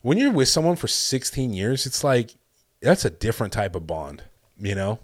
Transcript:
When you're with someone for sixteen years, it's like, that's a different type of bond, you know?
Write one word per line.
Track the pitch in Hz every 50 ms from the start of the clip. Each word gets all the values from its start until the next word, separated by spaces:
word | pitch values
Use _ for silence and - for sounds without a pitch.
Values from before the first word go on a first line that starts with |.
When | - 117 151 214
you're | 277 285
with | 226 147 131 123
someone | - 160 160 170 175
for | 170 - 113
sixteen | - - - - - 131 - - - 143 131 127
years, | 104 92 95 113 131 127 -
it's | 135 - -
like, | - 143 131 123 117 117 - _ _ _ _ _ _ _ _ _
that's | - 123 180 - -
a | 107
different | 82 - - 110 113 - - -
type | - 113 104 98 87
of | 92 82
bond, | 78 82 80 76 69 73 - - - _ _ _ _ _ -
you | 101 98 101
know? | 98 95 98 110 113